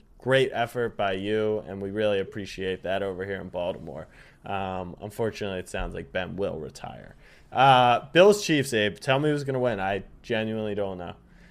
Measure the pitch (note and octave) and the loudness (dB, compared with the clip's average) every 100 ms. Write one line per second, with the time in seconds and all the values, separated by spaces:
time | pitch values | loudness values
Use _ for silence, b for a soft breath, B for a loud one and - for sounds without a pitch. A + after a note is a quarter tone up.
0 | _ - B2 C3 B2+ A2 A#2 B2 A#2 - | _ -10 2 2 2 0 -4 -2 -4 0
1 | G2+ F#2+ G2 G#2+ G#2+ G#2+ C2+ G2 G2 G2+ | -2 0 -2 0 0 -2 -6 -8 -6 -2
2 | G#2+ G2 F#2+ A2 G2 - F#2+ F#2 F2 F#2+ | 0 0 -2 -8 -12 -6 -6 -4 -4 -4
3 | G2 F2+ G2 F#2+ F2+ F2 F2 - E2 C#2+ | -4 -6 -6 -8 -8 -6 -6 -6 -10 -12
4 | - b b b - G2 F#2+ F#2 F2+ - | -14 b b b -8 -6 -6 -6 -10 -12
5 | A2 - A2+ - G#2 F#2 F2+ F#2+ F2+ F2+ | -14 -6 -6 -4 -6 -6 -8 -8 -6 -8
6 | F2 F#2 F2+ F2+ G2 D#2+ C#2+ - - A#1 | -8 -6 -6 -4 -4 -4 -10 -12 -14 -14
7 | - - b b b - C3+ B2+ B2 A#2+ | -18 -20 b b b 4 6 8 8 4
8 | - E3 G3 G#3 - D3+ C3+ A2+ G#2 - | 4 8 8 8 2 0 2 2 0 -2
9 | - C3+ D3+ D3 C3+ C3 B2 G2+ F#2+ G2 | 0 2 2 -2 -2 0 0 0 -2 -4
10 | - - - A2+ A2 A2 G#2+ G#2 G2 F#2 | -6 -18 -4 -2 -2 -2 -4 -2 -4 -4
11 | F2 F2+ - b b | -10 -12 -20 b b